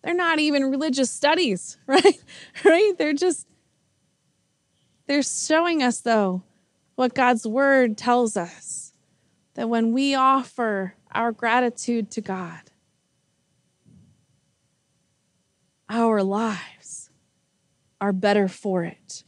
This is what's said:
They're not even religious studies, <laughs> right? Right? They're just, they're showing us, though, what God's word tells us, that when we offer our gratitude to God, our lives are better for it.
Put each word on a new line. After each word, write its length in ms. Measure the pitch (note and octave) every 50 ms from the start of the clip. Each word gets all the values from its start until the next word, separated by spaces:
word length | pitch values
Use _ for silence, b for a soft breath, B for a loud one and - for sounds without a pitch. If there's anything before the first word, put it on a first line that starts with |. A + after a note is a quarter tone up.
| -
They're 100 | - E4+
not 260 | F4 F4+ E4 E4 D#4
even 300 | D4+ D4+ C#4+ C#4+ C4+ C4+
religious 400 | C4+ C4+ D4+ D#4 B3+ C#4 C4 A#3
studies, 680 | - - - C#4+ D#4+ E4 F4+ B3+ F#3+ F3 - - - _
<laughs> 60 | _
right? 360 | - C4 - - G4 D4+ - _ B B B B B B - -
Right? 300 | G4+ D#4+ F4 G#4+ G#4+ F#4 -
They're 140 | D#4 D4+ D#4
just, 340 | C#4+ F4+ F#4 D4+ - - _ _ _ _ _ _ _ _ _ _ _ _ _ _ _ _ _ _ _ _ _ _ _ _ _ _ _ _ _ _ _ _
they're 160 | - C#4+ D4 C4
showing 580 | - - - - - D#4 D#4+ E4+ F4 E4+ D#4
us, 200 | C4 B3 A3+ -
though, 420 | - A#3+ A3+ A3 G3+ F#3+ F3+ F#3 - _ _ _ _ _ _ _ _ _ _
what 200 | - B3+ B3+ B3
God's 320 | - B3+ B3 B3 A3+ -
word 500 | A3+ G#3+ C4 C#4 C#4 C#4 C4+ B3+ A#3 G#3+
tells 400 | - - B3+ B3 B3 A#3+ A3 -
us, 560 | G3+ F3 F3 - - - - - - - - _ _ _ _ _ _ _ _ _ _ _ _ _
that 140 | - A#3 A3+
when 220 | A#3 A#3 A3+ A3+
we 220 | A3+ C4 C#4 C#4 C#4
offer 800 | C4+ C4 C4 C4+ C4+ B3 - _ - A#3+ A3 G#3 G3 F#3+ F#3 - _ _ _
our 200 | - - A3+ A#3
gratitude 800 | A3 - - A3+ A3+ B3 B3+ A#3+ A#3+ - - - A#3+ A#3 G#3+ -
to 100 | - -
God, 400 | G#3+ - F#3+ F#3+ F3+ E3+ E3 E3 - _ _ _ _ _ _ _ _ _ _ _ _ _ _ _ _ _ _ _ _ _ _ _ _ _ - - _ _ _ _ _ _ _ _ _ _ _ _ _ _ _ _ _ _ _ _ _ _ _ _ _ _ _ _ _ _ _ _ _ _ _ _ _ -
our 320 | G#3 A#3 A#3 A3+ A3 G#3
lives 880 | F#3+ F#3+ G3 G#3 A#3 A3+ G#3 E3+ - - - _ _ - - - - _ _ _ _ _ _ _ _ _ _ _ _ _ _ _ _ _ _ _
are 140 | G3+ G3+ G3
better 340 | F#3+ F#3+ G3+ G3+ G#3 G3+
for 360 | F#3 - - - G#3 F#3+ F3+ E3+
it. 400 | E3+ - _ _ _ - - _